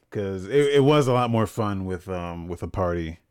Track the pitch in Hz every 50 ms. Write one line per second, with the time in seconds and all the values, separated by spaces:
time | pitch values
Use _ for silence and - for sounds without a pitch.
0 | _ _ - 107 101 98 95 95 92 98 123 143 147 143 143 143 135 139 151 151
1 | 139 123 123 123 123 117 117 113 110 98 - - 110 101 101 95 95 92 92 87
2 | - 101 92 90 87 87 85 85 85 87 87 - - 85 - - 92 87 87 85
3 | 82 80 82 - _ _